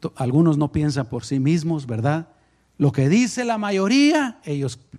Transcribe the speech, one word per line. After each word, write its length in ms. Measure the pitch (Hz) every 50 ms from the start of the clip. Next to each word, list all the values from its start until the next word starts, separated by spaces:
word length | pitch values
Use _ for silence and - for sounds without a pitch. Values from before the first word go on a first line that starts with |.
To-, 120 | - 87 -
algunos 420 | - 135 120 127 151 170 165 156 147
no 140 | 151 143 -
piensan 340 | 156 151 151 131 139 127
por 180 | 107 - 120 -
sí 140 | - 139 135
mismos, 480 | 131 143 165 170 151 165 165 156 139
¿verdad? 420 | 123 120 110 113 143 151 160 165 - _ _ _ _ _ _ _ _ _ -
Lo 140 | 147 143 -
que 160 | - 131 139
dice 360 | 175 226 254 220 - 247 247
la 140 | 233 226 214
mayoría, 840 | 208 202 202 190 190 202 247 277 285 294 330 302 285 247 220 - -
ellos 360 | 156 147 143 139 131 - - _ _ -